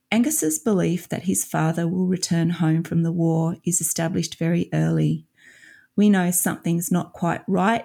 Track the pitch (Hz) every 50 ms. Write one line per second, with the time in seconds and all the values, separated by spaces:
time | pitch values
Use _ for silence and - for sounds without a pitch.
0 | _ _ - 220 240 294 311 - - 311 311 - - 233 208 185 170 165 170 180
1 | - - - - - 180 196 190 - - - 160 156 160 165 170 170 165 170 185
2 | 185 180 185 175 - - 180 165 165 165 175 165 170 160 160 160 165 - - 170
3 | 165 165 165 175 165 165 160 160 160 165 165 - _ - 175 - 165 - - -
4 | 165 165 185 185 165 - - - 165 165 170 170 170 - - 156 156 160 165 160
5 | 156 151 160 156 - _ _ _ - - - - - - - - _ _ _ -
6 | 208 208 202 190 180 175 180 - - 185 170 - - 170 170 170 170 - 185 175
7 | - - - - - 170 160 - - - 185 185 180 202 226 233 -